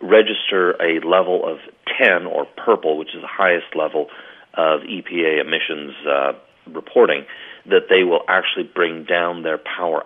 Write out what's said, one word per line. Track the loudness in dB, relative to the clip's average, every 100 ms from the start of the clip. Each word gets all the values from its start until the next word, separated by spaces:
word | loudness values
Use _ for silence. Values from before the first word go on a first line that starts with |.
register | 4 6 6 0 -2 0 0 0
a | 0 0 2
level | 2 2 0 -2
of | -8 -14 -14 -8 2
ten | 2 2 -2
or | -6 -6 -4
purple, | 0 2 2 -2
which | -4 -12
is |
the | -8
highest | 0 2 2 -2 -4
level | -2 -4 -6 -10 -20 -20 _
of | 0 2 2 -2
E | -12
P | -8 -2
A | 0 0
emissions, | 0 -2 -4 -8 -12 -8 -2
uh, | 0 0 -4 _ _ -16
reporting, | -16 0 4 4 2 -6 -18 -20 -14 0
that | 2 4
they | 4
will | 4 2 2
actually | 0 0 -4
bring | -6 -2 -2 -2
down | -2 0 0 -4
their | -4 -6
power | -6 -6 -4 -4